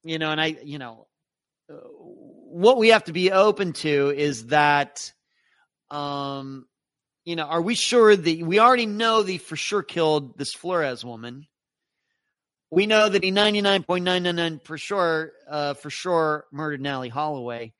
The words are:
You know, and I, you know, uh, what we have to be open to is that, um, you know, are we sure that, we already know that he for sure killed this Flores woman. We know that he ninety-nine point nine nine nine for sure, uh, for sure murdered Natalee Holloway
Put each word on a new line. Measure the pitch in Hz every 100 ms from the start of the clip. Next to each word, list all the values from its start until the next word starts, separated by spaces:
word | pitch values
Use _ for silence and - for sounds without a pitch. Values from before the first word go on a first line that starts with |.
You | 160 160
know, | 156
and | 156
I, | 160 160
you | 147 143
know, | 123 113 _ _ _ _ _ _ _
uh, |
what | - - - - - - - - 170 208 262
we | 220
have | 220
to | -
be | 165 180
open | 190 214 208 185
to | 139 156 143 139 143
is | 147 123 117
that, | 147 147 143 143 - - _ _ _ _ _ _ _ _
um, | 147 143 143 139 139 135 135 127 _ _ _ _ _
you | 170
know, | 165
are | 151 165
we | 175
sure | 240 - 240 214
that, | 202 165 160
we | 165 196
already | 233 254 220
know | 208 226 220
that | 190
he | 180
for | - 156
sure | - 202
killed | - 170 160 151 135 123
this | 139
Flores | - 175 180 143 123
woman. | 120 117 117 127 151 _ _ _ _ _ _ _ _ _ _ _ _
We | 165 208
know | 220 214
that | 190
he | 185
ninety-nine | 196 208 208 202 196
point | 165 180
nine | 180 180
nine | 180 170
nine | 165 156
for | - 156
sure, | - 202 170 160 160 _ -
uh, | 151 143
for | 139 151
sure | - 185 170 156 151 -
murdered | 143 156 139
Natalee | 139 135 127
Holloway | 123 151 143 120 117 113